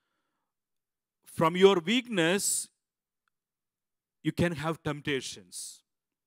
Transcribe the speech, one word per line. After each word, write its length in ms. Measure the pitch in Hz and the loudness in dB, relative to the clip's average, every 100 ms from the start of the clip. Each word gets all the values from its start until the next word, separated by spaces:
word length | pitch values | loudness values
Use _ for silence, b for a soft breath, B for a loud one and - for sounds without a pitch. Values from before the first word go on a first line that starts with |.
| _ _ _ _ _ _ _ _ _ _ _ _ | _ _ _ _ _ _ _ _ _ _ _ _
from 320 | - - 165 180 | -14 -2 0 6
your 220 | 190 190 | 6 6
weakness, 880 | 165 240 240 202 165 196 - - - _ _ _ _ _ _ _ _ _ _ _ _ _ _ _ | 2 -2 -2 0 2 0 -2 -4 -6 _ _ _ _ _ _ _ _ _ _ _ _ _ _ _
you 100 | 156 | -8
can 200 | - 175 | -2 -2
have 300 | 151 156 160 | -2 -6 -6
temptations. 1000 | 151 147 147 135 - - 90 - - - _ _ _ _ | -6 -8 -6 -6 -6 -16 -18 -18 -16 -18 _ _ _ _